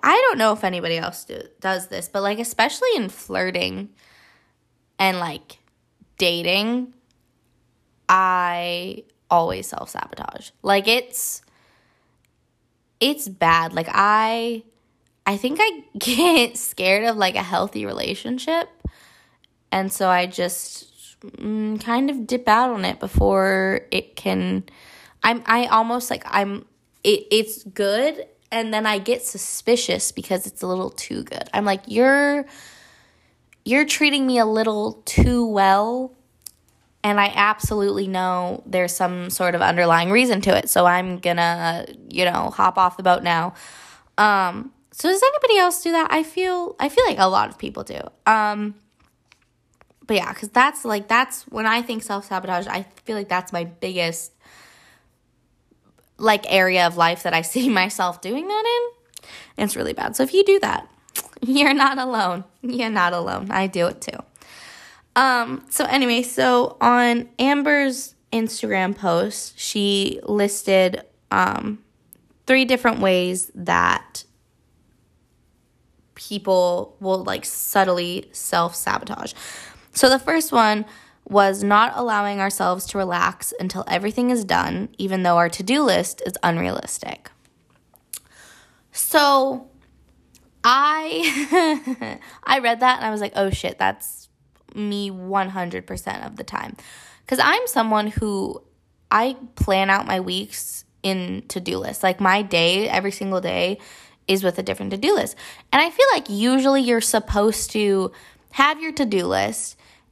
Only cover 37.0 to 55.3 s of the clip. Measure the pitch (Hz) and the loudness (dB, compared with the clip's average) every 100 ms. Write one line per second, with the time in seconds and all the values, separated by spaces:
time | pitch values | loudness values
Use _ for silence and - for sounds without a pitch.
37 | 208 202 202 202 208 214 - 214 202 202 | 0 2 2 2 2 0 -2 0 0 0
38 | 190 185 185 180 180 - - 185 180 - | -2 -2 -2 -2 -4 -6 -4 -2 0 0
39 | 180 180 180 - 180 175 190 175 170 165 | -2 -4 -6 -2 0 2 2 4 4 4
40 | 175 220 247 202 196 - - 185 175 180 | 4 4 4 2 2 2 4 4 6 4
41 | 185 180 175 175 170 170 170 165 - - | 0 -4 -2 0 0 0 -2 -4 -8 -16
42 | - - 180 175 - - 190 190 180 185 | -10 -2 0 0 -2 0 2 4 0 2
43 | 185 180 175 170 180 - - - - - | 2 4 2 0 -2 -8 -18 -20 -20 -20
44 | _ - 208 196 180 196 262 - _ - | _ 2 4 4 2 -4 -12 -18 _ -4
45 | 330 392 523 587 508 403 359 349 339 330 | 0 4 2 4 4 4 4 2 0 0
46 | 320 320 320 370 370 359 349 - 190 - | 2 0 -2 -4 -2 -2 -6 -4 0 2
47 | 494 - 190 185 104 - - - - 69 | 2 4 2 2 -2 -6 -12 -10 -12 -12
48 | - - - 220 208 208 208 208 _ _ | -14 -4 2 2 2 -2 -6 -10 _ _
49 | _ _ _ _ _ _ _ _ _ _ | _ _ _ _ _ _ _ _ _ _
50 | - 202 - 190 208 240 269 294 233 208 | -2 -2 -2 -8 -2 2 2 2 -4 -4
51 | 202 233 262 - - 220 220 233 240 220 | 0 0 0 -6 -10 -4 0 0 -2 -6
52 | - 202 - 190 185 175 190 190 190 _ | -6 -8 -6 -6 -2 -4 -2 -6 -8 _
53 | - 214 202 180 180 175 175 170 185 180 | -8 -6 -4 -4 -4 -6 -8 -8 -6 -2
54 | 170 170 - _ _ - - - _ _ | -4 -4 -12 _ _ -20 -20 -20 _ _
55 | _ _ _ | _ _ _